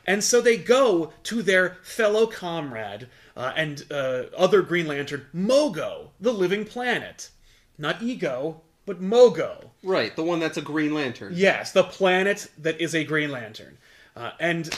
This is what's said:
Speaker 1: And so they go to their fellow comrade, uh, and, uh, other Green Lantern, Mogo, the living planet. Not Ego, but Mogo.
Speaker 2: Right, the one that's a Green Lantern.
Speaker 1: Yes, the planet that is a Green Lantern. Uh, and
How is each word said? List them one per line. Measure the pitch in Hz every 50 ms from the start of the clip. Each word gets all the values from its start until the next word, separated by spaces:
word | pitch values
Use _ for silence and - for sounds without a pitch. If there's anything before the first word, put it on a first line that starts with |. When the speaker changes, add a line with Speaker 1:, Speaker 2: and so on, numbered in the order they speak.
| _
Speaker 1:
And | - 190 214 202
so | - - 240
they | 240 247 233
go | 190 156 - 240 269 277 233 185 165 160 147 - - _
to | - 208 233 190
their | 190 190 185 185 175 175 - -
fellow | - - - 220 208 208 214 226 220
comrade, | - - 185 175 170 165 151 139 117 110 107 101 101 107 127 - - _ - - _
uh, | - 123 131 -
and, | 160 156 151 143 139 - -
uh, | 147 143 135 131 127 127 - - -
other | - 180 180 214 190 165
Green | 135 170 175 165
Lantern, | 151 143 143 143 139 147 131 120 - -
Mogo, | 170 190 220 262 285 302 285 170 156 123 104 87 73 156 151 _ _
the | 185 240 240
living | 196 185 175 196 208 214
planet. | 208 - 247 247 247 220 156 113 90 - - - - _ _ _ _ _ _ _ _ _
Not | - 151 151 175 175
Ego, | 226 240 254 175 175 147 127 123 139 160 156 - _ _ _ _ _
but | 196 196 175 185
Mogo. | 190 226 247 247 226 165 160 135 101 - - - - _ _ -
Speaker 2:
Right, | 185 190 156 117 104 -
the | - 160
one | 170 175 165
that's | 160 156 156 170
a | 147
Green | 147 147 156 151 147 151
Lantern. | 151 143 127 - - 110 98 175
Speaker 1:
Yes, | 170 196 190 139 104 113 - -
the | 190 180
planet | - - - 190 185 180 185 190 202 202 202 - - _ -
that | 147 160 160 160
is | 170 156 156
a | 160 151
Green | 131 156 151 151 147 139
Lantern. | 123 113 107 113 - 85 65 - _ _ _ - - - _ _
Uh, | 113 120 110 - -
and | 156 170 165 170 156 160 -